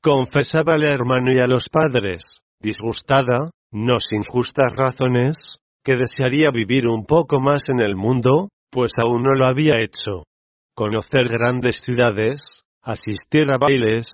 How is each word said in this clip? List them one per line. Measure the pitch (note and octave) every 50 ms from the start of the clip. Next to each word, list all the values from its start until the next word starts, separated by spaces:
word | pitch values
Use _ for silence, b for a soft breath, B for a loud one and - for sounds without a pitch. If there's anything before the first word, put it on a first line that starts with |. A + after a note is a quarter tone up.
| -
Confesaba | D#3 C#3+ C3+ B2+ - - C#3+ C3 - - D#3+ D#3+ D#3+ E3
al | D3+ D3+
hermano | D3+ C#3+ C3 A#2+ B2 B2+ B2+ B2+ B2+
y | C3 B2+
a | B2+ B2
los | B2+ B2 - -
padres, | - D#3+ D#3+ D#3 B2+ A#2+ G2+ G2 F2+ F2 - - - - _ _ _ _
disgustada, | - G#2+ G#2 - G#2 A2+ A2+ - - - C#3 C#3 C3+ B2 B2 B2 D3 E3 - _ _ _
no | - G#2 A2 A#2+ B2 A#2
sin | - - A2 G#2+ G#2
justas | - - B2 B2 - - - C#3 A#2+ -
razones, | - C3+ C3 B2+ - C3 B2+ B2 A#2+ B2 C3 D#3+ - - - - _ _ _ _ _
que | _ - C3+
desearía | B2 B2+ A#2 - - C3 B2+ B2+ D3 D#3 D3
vivir | C3 A#2 A2 F#2+ A#2+ C3+ A#2+
un | A#2 A2+ A2+ G#2
poco | - D3 E3 D#3+ - D3 C3+
más | C3 C#3 D3 C#3+ - -
en | C3+ B2
el | A2+ G#2 G2
mundo, | F#2+ G2 A2+ C3 B2+ A2+ B2+ C3+ D#3 G3 G3+ _ _ _ _
pues | - B2+ B2 A2 - -
aún | A#2 A#2 A#2+ A#2
no | A#2+ C3+ C3+
lo | C3+ C3 B2+
había | C3 C3 D#3 D3+ C#3+ A2+
hecho. | A2+ G#2 _ - - G#2+ G2+ F2 - _ _ _ _ _ _ _ _ _ _
Conocer | - A2 G#2 G#2+ A2 G#2 _ - C3+ B2 A#2+
grandes | A2+ A2+ A#2 A#2+ B2+ B2+ A#2+ B2 A#2 -
ciudades, | - - B2 A#2+ B2 A#2+ G#2 G2 A2 A2+ C3+ D3 - - - - _ _ _ _ _
asistir | - A2 - - - G#2+ F#2+ - _ - D3+ D#3 C#3+
a | C#3 B2+
bailes | C#3 C#3+ C#3 C3 A#2 A2 A2 A#2 A#2 -